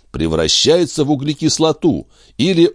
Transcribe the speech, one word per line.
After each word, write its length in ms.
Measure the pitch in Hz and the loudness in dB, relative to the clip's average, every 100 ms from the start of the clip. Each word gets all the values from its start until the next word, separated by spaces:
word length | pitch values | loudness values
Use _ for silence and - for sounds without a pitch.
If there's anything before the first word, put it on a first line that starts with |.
| _ | _
превращается 920 | 67 80 80 80 - - 170 170 - 143 | -6 -2 -2 0 0 2 2 0 -2 -2
в 60 | |
углекислоту 960 | 147 147 143 156 - 160 151 165 82 - _ _ - | -2 -4 -4 -2 0 -2 0 0 0 -6 _ _ -4
или 340 | 160 170 170 | 0 2 2